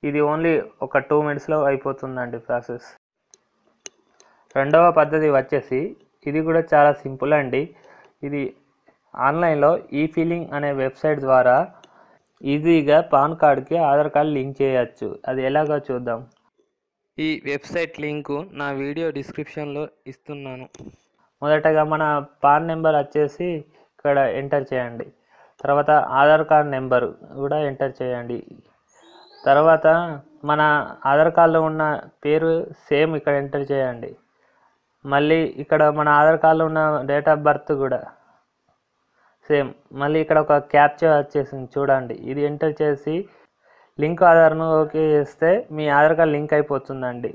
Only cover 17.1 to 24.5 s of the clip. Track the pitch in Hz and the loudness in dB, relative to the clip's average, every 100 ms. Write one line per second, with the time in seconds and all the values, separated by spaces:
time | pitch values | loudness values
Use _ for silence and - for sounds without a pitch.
17.1 | - 156 151 - 143 - 175 165 165 151 | -8 -6 -6 -6 -10 -8 -6 -6 -8 -8
18.1 | 151 143 143 190 - 143 139 139 147 165 | -8 -8 -10 -10 -10 -8 -6 -6 -6 -6
19.1 | 139 139 - 151 - 147 143 151 _ - | -6 -12 -12 -12 -10 -10 -8 -10 _ -20
20.1 | 131 _ 143 139 127 127 - - _ _ | -20 _ -14 -14 -16 -18 -20 -20 _ _
21.1 | _ _ _ 143 151 156 156 151 156 156 | _ _ _ 0 2 2 2 0 0 0
22.1 | 147 143 _ 143 147 165 160 160 151 143 | -2 -6 _ 2 2 2 -2 0 0 0
23.1 | 151 147 - 175 165 147 _ _ _ 147 | -2 -2 -2 -6 -6 -10 _ _ _ -2
24.1 | 139 135 110 139 | 2 0 -2 -4